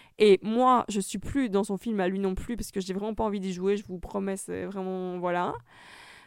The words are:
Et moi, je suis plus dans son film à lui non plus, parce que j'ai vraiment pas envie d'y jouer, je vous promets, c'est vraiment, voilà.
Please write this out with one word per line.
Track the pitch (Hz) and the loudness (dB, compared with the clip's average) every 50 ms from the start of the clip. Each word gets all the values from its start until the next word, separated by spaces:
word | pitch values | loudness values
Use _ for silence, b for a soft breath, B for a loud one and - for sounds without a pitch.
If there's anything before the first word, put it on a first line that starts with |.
| B B B - | B B B 6
Et | 208 214 190 185 | 8 8 8 8
moi, | - 208 220 233 254 254 254 240 - - | 6 0 2 4 6 6 6 6 4 0
je | 202 214 | -4 -6
suis | 190 - - 202 | -4 -6 -6 -8
plus | - - - 277 262 233 | -6 -4 0 0 0 2
dans | 185 196 202 | 2 0 0
son | - 202 185 | 0 -2 -6
film | - 233 220 202 | -4 -4 -2 0
à | 185 180 | 0 0
lui | 190 190 | 0 0
non | 196 190 185 | -2 -2 -2
plus, | - - - 240 | -4 -6 -6 -6
parce | 202 208 - | -6 -8 -8
que | - 202 | -6 -8
j'ai | 185 185 185 | -6 -4 -4
vraiment | 190 202 220 220 | -4 -4 -4 -4
pas | - 226 | -2 -2
envie | 214 202 208 | -2 -2 -2
d'y | 185 190 | -4 -4
jouer, | 185 175 180 196 202 | -6 -2 0 0 0
je | 202 208 | 0 -2
vous | - 185 175 | -8 -12 -12
promets, | - - - 202 196 196 196 190 | -10 -8 -6 -4 -4 -4 -4 -6
c'est | - - 175 185 180 180 | -6 -8 -8 -6 -6 -8
vraiment, | 202 196 190 185 185 185 185 185 180 180 | -6 -6 -6 -6 -4 -4 -6 -6 -6 -4
voilà. | 175 180 175 175 180 - - 480 B B B B B B B B B B B B B | -2 -2 0 0 -2 -2 -4 -8 B B B B B B B B B B B B B